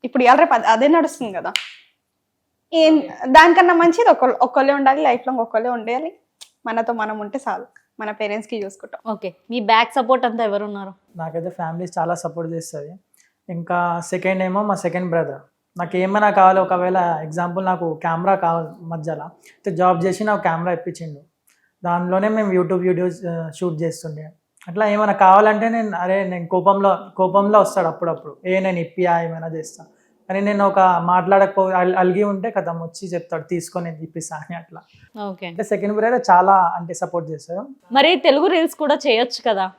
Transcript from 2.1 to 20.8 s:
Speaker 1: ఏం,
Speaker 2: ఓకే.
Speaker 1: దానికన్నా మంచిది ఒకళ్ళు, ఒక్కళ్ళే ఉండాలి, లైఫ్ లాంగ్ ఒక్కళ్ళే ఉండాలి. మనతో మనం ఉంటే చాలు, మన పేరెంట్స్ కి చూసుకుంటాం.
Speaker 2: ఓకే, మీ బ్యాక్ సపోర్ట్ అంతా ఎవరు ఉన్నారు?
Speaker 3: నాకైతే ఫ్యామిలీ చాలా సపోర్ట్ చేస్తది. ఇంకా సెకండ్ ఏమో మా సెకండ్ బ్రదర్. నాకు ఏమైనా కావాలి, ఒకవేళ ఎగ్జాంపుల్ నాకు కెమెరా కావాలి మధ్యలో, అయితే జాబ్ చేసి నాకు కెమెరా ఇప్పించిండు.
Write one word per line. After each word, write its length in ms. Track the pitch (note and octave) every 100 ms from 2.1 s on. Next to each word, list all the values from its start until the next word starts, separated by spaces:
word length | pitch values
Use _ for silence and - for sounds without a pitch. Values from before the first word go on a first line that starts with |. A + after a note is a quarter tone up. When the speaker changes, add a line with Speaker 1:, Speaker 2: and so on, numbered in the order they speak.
| _ _ _ _ _ _
Speaker 1:
ఏం, 240 | E4 D#4 D#4
Speaker 2:
ఓకే. 120 | - - C4
Speaker 1:
దానికన్నా 460 | C4 E4+ E4+ F4+
మంచిది 360 | E4+ E4+ E4 A#4
ఒకళ్ళు, 260 | D4+ B3+ -
ఒక్కళ్ళే 320 | B3+ D4 C4+
ఉండాలి, 280 | C#4 C4+ C#4
లైఫ్ 240 | D4+ A#3+ -
లాంగ్ 120 | C4
ఒక్కళ్ళే 300 | A#3 A3 A#3+
ఉండాలి. 440 | A#3+ A3 B3 D#4+ G#4 _ _ - _ A#3
మనతో 280 | A3+ A3+
మనం 260 | A#3 G#3+ G#3+
ఉంటే 200 | G#3 C4 A#3
చాలు, 160 | F#3 - _ _ -
మన 120 | G#3+
పేరెంట్స్ 380 | G#3+ G#3+ G#3 A3
కి 160 | A3+ G3
చూసుకుంటాం. 460 | G3 - - A3+
Speaker 2:
ఓకే, 220 | G#3+ F#3+ - _
మీ 80 | A#3+
బ్యాక్ 320 | G#3+ A3+ A#3+
సపోర్ట్ 340 | C#4 A#3 B3+ A#3+
అంతా 180 | A#3
ఎవరు 220 | A3+ G3+ G#3
ఉన్నారు? 280 | G3+ G3 F#3+ _ F3+
Speaker 3:
నాకైతే 340 | D#3+ E3 F3
ఫ్యామిలీ 360 | F3 E3 E3 F3 F3+
చాలా 140 | E3
సపోర్ట్ 400 | E3+ F3 D#3+ E3
చేస్తది. 380 | E3 D#3+ D3+ D3 F#3 _ _ _ _ -
ఇంకా 500 | E3+ E3+ F3 F3 E3+
సెకండ్ 440 | E3+ F#3 F#3 F#3+
ఏమో 200 | F#3 F#3+
మా 120 | G#3 F#3+
సెకండ్ 340 | F3+ F3 F3+
బ్రదర్. 320 | E3 D3 C#3 _ _ _ -
నాకు 200 | E3+ F3+
ఏమైనా 320 | F#3+ G#3 G#3
కావాలి, 300 | G3+ F#3 F#3+
ఒకవేళ 600 | F#3 F3+ F3+ F#3 F3 D#3+
ఎగ్జాంపుల్ 420 | D#3 D#3+ F3 F3 F#3+
నాకు 340 | F3+ E3+ D#3+
కెమెరా 320 | E3+ E3 F#3 F#3+
కావాలి 320 | E3+ E3 D#3+ E3
మధ్యలో, 440 | E3 E3 D#3 D3+
అయితే 520 | D#3 _ - _ G#3 E3
జాబ్ 300 | F3+ F3 F#3
చేసి 180 | F3+
నాకు 200 | G#3+ G#3
కెమెరా 280 | F#3+ E3 F3
ఇప్పించిండు. 480 | E3+